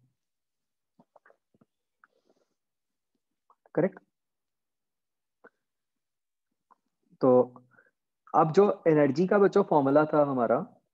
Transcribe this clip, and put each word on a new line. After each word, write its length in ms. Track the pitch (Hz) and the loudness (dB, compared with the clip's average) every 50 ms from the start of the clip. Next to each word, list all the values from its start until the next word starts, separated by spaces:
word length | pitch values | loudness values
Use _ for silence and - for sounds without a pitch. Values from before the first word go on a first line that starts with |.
| _ _ _ _ _ _ _ _ _ _ _ _ _ _ _ _ _ _ _ _ _ _ _ _ _ _ _ _ _ _ _ _ _ _ _ _ _ _ _ _ _ _ _ _ _ _ _ _ _ _ _ _ _ _ _ _ _ _ _ _ _ _ _ _ _ _ _ _ _ _ _ _ _ _ - | _ _ _ _ _ _ _ _ _ _ _ _ _ _ _ _ _ _ _ _ _ _ _ _ _ _ _ _ _ _ _ _ _ _ _ _ _ _ _ _ _ _ _ _ _ _ _ _ _ _ _ _ _ _ _ _ _ _ _ _ _ _ _ _ _ _ _ _ _ _ _ _ _ _ -8
Correct? 240 | - 156 190 - - _ _ _ _ _ _ _ _ _ _ _ _ _ _ _ _ _ _ _ _ _ _ _ _ _ _ _ _ _ - _ _ _ _ _ _ _ _ _ _ _ _ _ _ _ _ _ _ _ _ _ _ _ _ _ _ _ _ _ _ _ _ _ - | -6 -6 -6 -6 -10 _ _ _ _ _ _ _ _ _ _ _ _ _ _ _ _ _ _ _ _ _ _ _ _ _ _ _ _ _ -20 _ _ _ _ _ _ _ _ _ _ _ _ _ _ _ _ _ _ _ _ _ _ _ _ _ _ _ _ _ _ _ _ _ -4
तो 320 | - 131 127 127 120 123 - - _ _ _ _ _ _ _ _ _ _ _ _ _ _ - | 0 2 2 2 2 0 -4 -20 _ _ _ _ _ _ _ _ _ _ _ _ _ _ -2
अब 160 | - 165 160 | -2 0 0
जो 320 | 151 190 202 208 196 - - 170 | 2 0 0 0 0 -4 -2 0
एनर्जी 400 | 156 151 147 143 131 143 185 185 | 0 2 0 0 0 -2 -2 -2
का 100 | 214 202 | 0 0
बच्चों 260 | 202 185 - 202 190 | 0 0 0 0 -2
formula 420 | 196 175 151 135 135 139 151 151 | 0 -2 -2 0 2 2 0 0
था 160 | 151 - 151 | 0 0 -2
हमारा 600 | 147 143 139 127 120 107 113 139 185 - - _ _ _ | -2 -2 -2 -4 -2 -2 -2 -2 -4 -8 -16 _ _ _